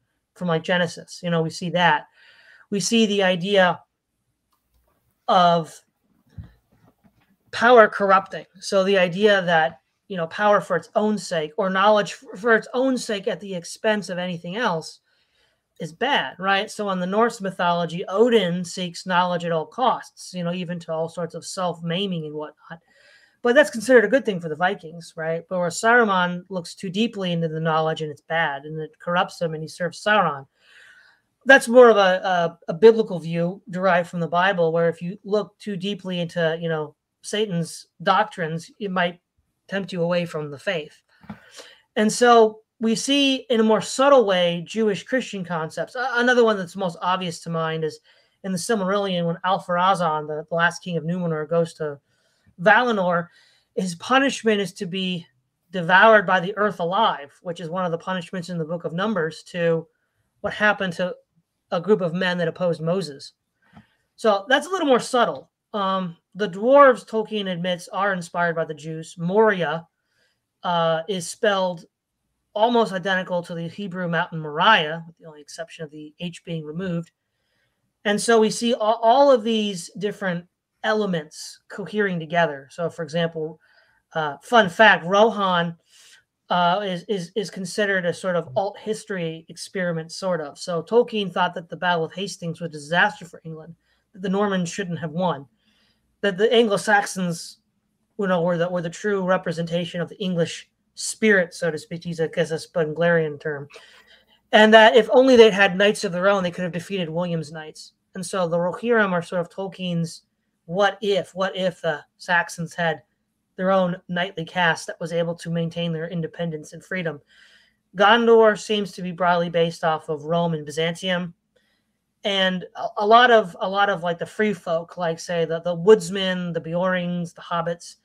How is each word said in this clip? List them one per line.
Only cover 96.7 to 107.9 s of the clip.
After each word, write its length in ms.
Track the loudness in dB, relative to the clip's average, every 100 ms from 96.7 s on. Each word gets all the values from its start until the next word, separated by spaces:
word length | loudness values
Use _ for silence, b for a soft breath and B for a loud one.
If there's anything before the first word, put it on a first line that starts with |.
| 0 2 2 0 -4 -4 -6 -12 -20 _ _ _ _ _ -6
you 80 | -2
know, 160 | 0
were 160 | 0 0
the, 100 | -2
were 120 | -2
the 80 | -6
true 340 | -6 -4 -2
representation 800 | 0 0 -2 -6 -4 -4 -4 -6
of 60 | -8
the 120 | -6
English 480 | -4 -2 -2 -4 -16 _ _
spirit, 640 | -12 -10 0 4 4 2 -4
so 160 | -4
to 60 | -4
speak, 240 | -10 -12
to 60 | -10
use, 120 | -4
I 60 | -4
guess, 240 | -2 -2
a 40 | -4
Spenglerian 840 | -6 -4 -4 0 2 2 0 -6
term, 260 | -8 -8 -12 B B B B B B B 2
and 200 | 6 10
that 240 | 10 10 8
if 140 | 6
only 240 | 6 8 10
they'd 160 | 8
had 240 | 8 2 4
knights 280 | 2 2
of 80 | -4
their 180 | 0 2
own, 140 | 2
they 80 | 0
could 120 | -4
have 80 | -6
defeated 380 | -6 -6 -6 -4
William's 420 | -4 -4 -6 -8
knights. 420 | -14 -16 -18 -20